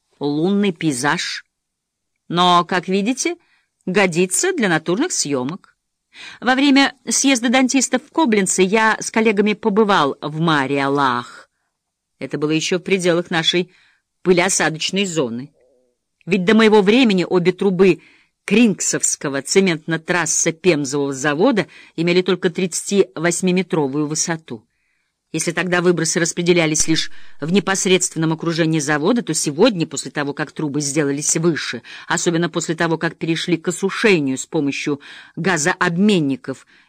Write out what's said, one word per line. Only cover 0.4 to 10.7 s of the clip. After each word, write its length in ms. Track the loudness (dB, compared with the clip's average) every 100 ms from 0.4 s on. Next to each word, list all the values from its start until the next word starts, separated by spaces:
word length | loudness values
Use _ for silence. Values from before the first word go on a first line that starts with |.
| 0 2 0
пейзаж. 720 | 0 -4 0 -2 -2 -6 -10 _ _ _ _ _ _ _ _ _
Но, 360 | 2 4 4
как 240 | 2 -4 -2
видите, 480 | -2 -2 -4 -6 -8 _ _ _ _
годится 680 | -4 0 0 0 0 0 -2
для 160 | 0 0
натурных 440 | 0 0 -2 -2
съёмок. 640 | -4 -4 -4 -4 -8 _ _ _ _ _ -20 -20 -6
Во 140 | 0
время 400 | 2 4 4 2 -2 -6
съезда 440 | 0 2 2 2
дантистов 520 | 2 2 0 0 -4
в 80 | -4
Кобленце 520 | 0 2 2 0 2
я 340 | 2 2 2 0
с 120 | -2
коллегами 420 | 0 2 2 0
побывал 640 | 0 0 2 2 2 2 -2
в 180 | -8 -2
Мариалаах. 1080 | 0 2 0